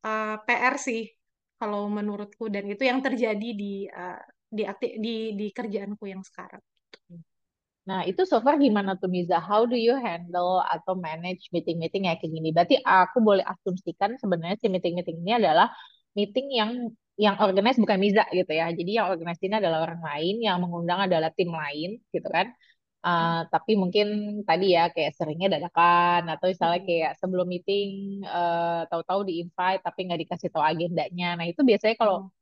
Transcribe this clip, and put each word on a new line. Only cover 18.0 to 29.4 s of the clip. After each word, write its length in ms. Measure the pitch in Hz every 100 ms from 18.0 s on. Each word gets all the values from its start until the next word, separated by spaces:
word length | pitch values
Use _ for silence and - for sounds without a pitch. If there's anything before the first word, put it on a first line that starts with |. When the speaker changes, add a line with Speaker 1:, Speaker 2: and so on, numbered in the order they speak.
| 208 202 -
Speaker 2:
gitu 240 | 180 180
ya. 160 | 156 165
Jadi 320 | 170 170 226
yang 80 | 208
organize 320 | 175 170 170
ini 160 | 190 214
adalah 240 | 185 160
orang 160 | 160 170
lain, 360 | 160 147 165 220 220
yang 160 | 180
mengundang 480 | 180 170 170 175 190
adalah 240 | 165 160
tim 160 | - 175
lain 480 | 160 147 147 170 233 _
gitu 140 | 160 -
kan. 240 | 160 220 - _ _ _ _
Uh, 400 | 175 170 165 165
Speaker 1:
Hmm. 80 | 165
Speaker 2:
tapi 240 | 160 -
mungkin 320 | 214 185 202 208 208 208 208 202
tadi 320 | 165 190 170
ya 80 | 170
kayak 240 | - 151 -
seringnya 400 | 156 156 196 160
dadakan 640 | 170 - 175 175 175 175 170
atau 160 | 156 185
misalnya 320 | 180 170 175 190
Speaker 1:
Hmm. 0 |
Speaker 2:
kayak 260 | 170 156 -
sebelum 320 | 185 185 180
meeting, 720 | 180 190 202 202 196 196 196
eh, 580 | 196 175 175 170 170 170 160
tahu-tahu 400 | 170 165 190 196
di-invite 560 | 170